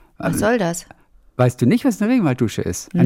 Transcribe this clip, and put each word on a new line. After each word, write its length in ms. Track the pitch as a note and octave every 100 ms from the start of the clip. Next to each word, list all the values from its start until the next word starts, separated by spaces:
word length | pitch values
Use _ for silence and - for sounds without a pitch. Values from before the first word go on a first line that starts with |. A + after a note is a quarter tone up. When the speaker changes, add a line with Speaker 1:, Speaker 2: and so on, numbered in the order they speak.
| _ -
Speaker 1:
Was 140 | -
Speaker 2:
Ähm, 40 | E3+
Speaker 1:
soll 200 | G#3 A#3+
das? 280 | E3+ E3+ - - _ _ _ -
Speaker 2:
weißt 240 | B2+ -
du 40 | B2
nicht, 180 | A#3
was 160 | C4+ F#3
eine 100 | G#3
Regenwalddusche 500 | B3+ E3 B2+ A2+ -
ist? 320 | - F2+ -
Eine 100 | F3